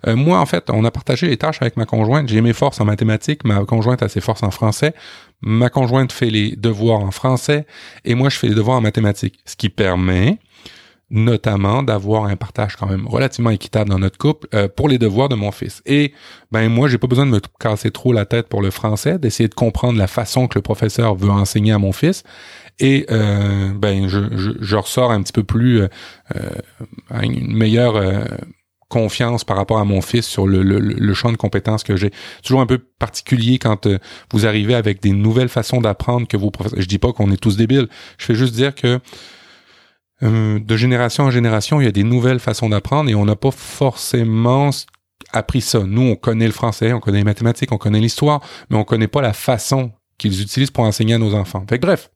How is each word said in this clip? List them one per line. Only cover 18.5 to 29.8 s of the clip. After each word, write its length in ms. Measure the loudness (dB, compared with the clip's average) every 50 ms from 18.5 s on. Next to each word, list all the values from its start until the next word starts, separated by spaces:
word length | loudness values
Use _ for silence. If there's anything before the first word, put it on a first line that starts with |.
| -4 -2
le 100 | -2 -2
français, 480 | -4 -2 -2 -2 -2 0 -2 -2 -2 0
d'essayer 280 | -2 -2 0 0 -2
de 60 | -2 0
comprendre 440 | 0 0 0 0 0 -2 0 2
la 100 | 2 0
façon 400 | 0 0 -4 -4 -2 0 0 0
que 100 | 2 0
le 60 | -2 -2
professeur 520 | -2 -2 -2 -2 -2 0 0 0 0 0
veut 140 | 2 2 2
enseigner 420 | 2 2 0 0 0 2 2 2
à 60 | 2
mon 160 | 2 2 0 0
fils. 300 | 0 0 0 0 -2 -8 -20 -20 -20 -20 -20 -20 -20 -20 -20 _ _
Et, 260 | 2 2 2 2 0 0
euh, 600 | 0 0 2 2 2 2 2 0 0 0 0 -2 -2
ben, 360 | 0 0 0 2 0 0 0
je, 260 | 0 0 -2 -2 -2
je, 160 | -2 -2 -4 -4 -4
je 160 | -4 0 0
ressors 360 | 0 0 -2 0 0 2 2
un 100 | 2 0
petit 120 | -2 -2 -2
peu 100 | -2 -2
plus, 380 | 0 0 2 2 4 4 4
euh, 60 | 2 0 -2 -10 -20 -20 -20 -20 _ _ -10
euh, 840 | -8 -8 -8 -10 -12 -12 _ _ _ -18 -18 -18 -20 _ _ -6 -4
une 340 | -2 -2 -2 -4 -4 -2 0
meilleure, 400 | 2 2 4 4 4 4 2 2
euh, 300 | 2 0 0 0 -2 -4 -6 -8 -10 -12 -14 -20 _ _ _ _ _ _ _
confiance 540 | -2 0 0 0 -2 -2 -2 -2 -2 -4 -2
par 140 | -2 -2
rapport 220 | -2 0 0 0
à 60 | 0